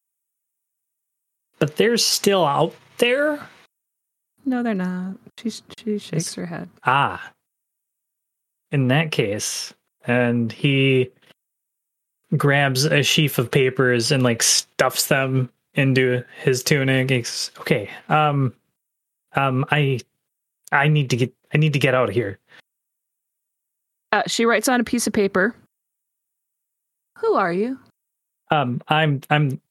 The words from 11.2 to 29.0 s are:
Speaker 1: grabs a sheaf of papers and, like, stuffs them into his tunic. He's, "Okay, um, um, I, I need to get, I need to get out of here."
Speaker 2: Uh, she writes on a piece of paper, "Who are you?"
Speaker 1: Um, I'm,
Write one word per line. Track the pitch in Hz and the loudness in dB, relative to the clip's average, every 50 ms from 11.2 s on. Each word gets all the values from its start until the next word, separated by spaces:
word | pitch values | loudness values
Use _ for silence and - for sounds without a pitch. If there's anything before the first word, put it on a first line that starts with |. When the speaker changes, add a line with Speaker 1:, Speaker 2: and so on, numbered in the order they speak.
| _ _ _ _ _ _ _ _ _ _ _ _ _ _ _ _ _ _ _ _ _ _ - | _ _ _ _ _ _ _ _ _ _ _ _ _ _ _ _ _ _ _ _ _ _ -2
Speaker 1:
grabs | 139 - 143 139 143 143 139 131 127 139 | 0 2 2 4 4 2 2 0 0 0
a | 156 147 147 226 | 2 2 2 2
sheaf | - - - 156 139 - - | 2 2 2 0 0 0 -2
of | 123 110 | -2 0
papers | - 147 131 131 127 - 131 123 123 120 113 - | 0 0 0 2 2 2 2 2 2 2 0 0
and, | 147 135 127 | 0 2 2
like, | 123 117 113 - | 0 0 0 0
stuffs | - - - - - _ - 139 131 - - - | 0 0 0 -2 -2 _ 0 0 0 0 -2 -2
them | - 151 139 135 131 131 131 127 127 _ _ _ _ _ | 0 0 0 0 0 0 -2 -2 -4 _ _ _ _ _
into | - 139 135 131 131 131 127 123 123 123 - - - - | 0 0 2 2 2 2 2 0 -2 -4 -8 -14 -4 -2
his | 143 131 123 - | 0 0 0 0
tunic. | - 156 143 135 135 131 131 127 131 | 0 0 0 2 2 0 0 0 0
He's, | 135 123 120 - - - - - - - | 0 -2 -2 -4 -8 -8 -10 -10 -12 -8
"Okay, | - - 165 123 101 104 - - - - | -4 -2 -2 -2 -2 -6 -14 -16 -6 -2
um, | 151 156 151 151 143 143 135 123 - _ _ _ _ _ _ _ _ _ _ _ _ _ _ _ - | 0 2 2 2 2 0 0 -2 -4 _ _ _ _ _ _ _ _ _ _ _ _ _ _ _ -4
um, | 139 139 135 127 127 139 - | -2 -2 0 0 -2 -2 0
I, | 147 147 147 135 135 117 - _ _ _ _ _ _ _ _ _ _ _ _ - - | 0 0 2 0 -2 -4 -6 _ _ _ _ _ _ _ _ _ _ _ _ -2 0
I | 147 139 151 | 0 2 2
need | 156 151 139 120 | 2 2 2 0
to | 131 | 0
get, | 113 127 113 - _ _ _ - | 0 0 -2 -4 _ _ _ 0
I | 147 | 2
need | 156 156 139 | 2 2 2
to | 139 | 2
get | 135 139 127 | 2 2 2
out | 127 123 107 | 2 0 0
of | 95 | 0
here." | 117 113 - 92 - _ _ - - - _ _ _ _ _ _ _ _ _ _ _ _ _ _ _ _ _ _ _ _ _ _ _ _ _ _ _ _ _ - | -2 -2 -4 -6 -10 _ _ -20 -20 -20 _ _ _ _ _ _ _ _ _ _ _ _ _ _ _ _ _ _ _ _ _ _ _ _ _ _ _ _ _ -2
Speaker 2:
Uh, | 208 - | -2 -2
she | 190 - - 233 | -2 -2 0 0
writes | 233 233 196 214 - | 2 2 0 0 0
on | 254 240 | 0 0
a | 233 | 0
piece | - - 240 - | -2 -2 -4 -4
of | - - | -2 0
paper, | - 202 196 - 185 180 226 233 - _ _ _ _ _ _ _ _ _ _ _ _ _ _ _ _ _ _ _ _ _ _ _ _ _ _ _ _ _ _ _ - | 0 0 0 2 0 0 0 -2 -6 _ _ _ _ _ _ _ _ _ _ _ _ _ _ _ _ _ _ _ _ _ _ _ _ _ _ _ _ _ _ _ -4
"Who | - 453 403 | -2 0 2
are | 254 196 175 170 | 2 2 0 0
you?" | 185 208 247 262 262 - _ _ _ _ _ _ _ _ _ _ _ _ - | -2 -2 -4 -6 -8 -14 _ _ _ _ _ _ _ _ _ _ _ _ 0
Speaker 1:
Um, | 160 151 139 123 120 127 - - | 0 0 2 0 -4 -4 -2 0
I'm, | 156 151 | 0 2